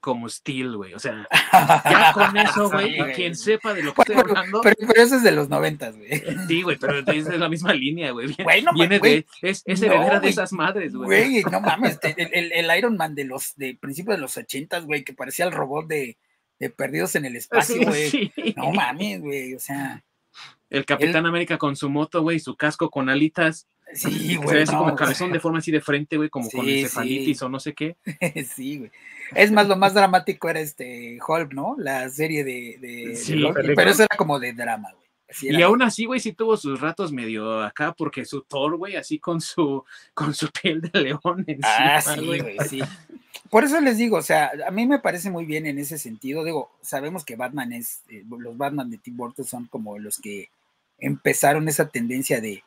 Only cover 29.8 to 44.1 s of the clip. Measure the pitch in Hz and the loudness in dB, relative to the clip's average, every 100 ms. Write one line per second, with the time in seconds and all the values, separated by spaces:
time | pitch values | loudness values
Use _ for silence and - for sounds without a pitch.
29.8 | 196 196 196 185 175 185 165 165 156 - | 6 6 6 6 2 -4 -2 -4 -6 -8
30.8 | 127 120 120 120 - 160 160 135 165 285 | -12 -12 -14 -12 -2 -2 -2 -6 -6 -4
31.8 | 156 135 127 135 156 151 139 123 120 113 | -4 -4 -6 -4 -2 -2 -4 -8 -12 -16
32.8 | 123 120 117 117 143 156 147 190 - 147 | -16 -12 -10 -8 -4 0 2 0 2 4
33.8 | 175 165 214 - 170 143 123 117 117 110 | 6 6 4 4 0 -2 -4 -8 -6 -6
34.8 | 101 - _ _ _ - 135 151 175 233 | -8 -20 _ _ _ -10 -2 4 6 6
35.8 | 247 - 226 254 226 - 226 214 143 135 | 4 0 -2 -2 -4 -4 0 0 0 -4
36.8 | 147 165 185 139 113 110 110 110 104 - | -4 -4 -6 -6 -6 -4 -4 -4 -4 -4
37.8 | 151 165 151 139 120 139 - 139 143 165 | -6 -4 -6 -6 -10 -10 -8 -4 -2 -2
38.8 | 190 180 - 151 - 170 - - 151 139 | -6 -8 -6 -8 -4 -4 -4 -2 0 0
39.8 | - - - - 151 143 151 - 190 160 | -8 -20 -14 -4 -4 -2 -6 -4 -4 -4
40.8 | 165 196 139 147 175 180 156 143 135 110 | -2 -2 -2 -2 -4 -4 -6 -2 2 4
41.8 | 131 151 151 151 156 170 147 - 147 135 | 4 4 2 -4 -4 -4 -6 -4 -6 -4
42.8 | 135 - _ - _ - _ 214 285 311 | -8 -10 _ -20 _ -20 _ 4 4 4
43.8 | 285 220 233 | 2 4 2